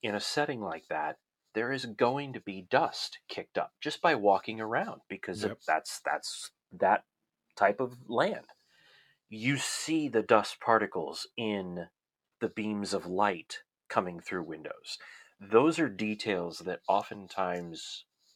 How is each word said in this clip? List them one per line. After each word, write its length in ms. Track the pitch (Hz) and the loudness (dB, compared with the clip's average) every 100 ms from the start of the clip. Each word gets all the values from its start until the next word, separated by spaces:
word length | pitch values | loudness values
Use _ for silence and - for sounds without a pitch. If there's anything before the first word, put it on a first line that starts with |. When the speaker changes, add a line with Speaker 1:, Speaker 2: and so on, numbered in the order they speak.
Speaker 1:
in 120 | 110 | -4
a 60 | 101 | -2
setting 400 | - 151 147 120 | -2 0 0 -2
like 280 | 95 80 - | -6 -8 -6
that, 300 | 80 - - _ _ _ | -4 -4 -8 _ _ _
there 160 | 110 120 | -4 -2
is 140 | 135 123 | -2 -4
going 460 | 104 123 139 139 | 2 2 2 -4
to 80 | 120 | -10
be 260 | - 95 90 | -10 -10 2
dust 500 | 131 160 - - - - | 2 2 -2 -10 -10 -10
kicked 280 | - - - | -10 -4 -4
up 140 | - - | -4 -6
just 200 | 151 - | -8 0
by 120 | 175 127 | 2 6
walking 440 | 101 95 - 110 | 6 6 2 -6
around, 420 | 110 127 220 - - | -2 -2 -2 -8 -12
because 340 | 95 - 87 | -10 -6 -4
Speaker 2:
Yep. 140 | 104 - - | -4 -4 0
Speaker 1:
that's, 340 | 78 - - | 0 0 -6
that's 460 | 69 76 - - - _ _ | -4 -4 -4 -10 -14 _ _
that 320 | 90 95 104 _ _ _ _ _ - | 0 2 2 _ _ _ _ _ 2
type 240 | 101 104 | 2 2
of 160 | 123 123 107 | -4 -6 -4
land. 380 | 120 190 - - - _ _ _ - _ _ - | 2 2 0 -12 -20 _ _ _ -20 _ _ -16
You 280 | 110 123 139 | -2 0 0
see 500 | - - - 160 143 | -2 -4 0 0 2
the 140 | 110 | 2
dust 360 | 104 107 101 - | 6 6 4 -4
particles 680 | - 110 101 90 73 80 - - | 4 4 4 -2 -4 -8 -10 -6
in 500 | 110 101 92 87 85 _ _ _ _ - | -2 -2 -4 -8 -10 _ _ _ _ -6
the 80 | 113 | -4
beams 440 | - 107 104 95 | -2 -4 -2 -2
of 140 | 98 87 | -2 -2
light 520 | 92 104 87 - - _ _ - | 2 2 2 -8 -14 _ _ -2
coming 300 | - 90 87 | -2 -2 -8
through 220 | - 92 | -6 -6
windows. 540 | 82 78 73 - - - - - - _ | -6 -8 -10 -12 -12 -14 -14 -20 -20 _
Those 380 | 101 113 156 156 | 6 6 6 4
are 100 | 143 | 0
details 720 | 95 107 107 110 92 87 - | 0 -4 -2 -2 0 -2 -6
that 200 | 90 85 - | -8 -6 0
oftentimes 1160 | 98 - 104 95 - 90 90 85 80 - - - _ _ | 0 0 -12 -10 -4 -2 -2 -6 -12 -12 -14 -16 _ _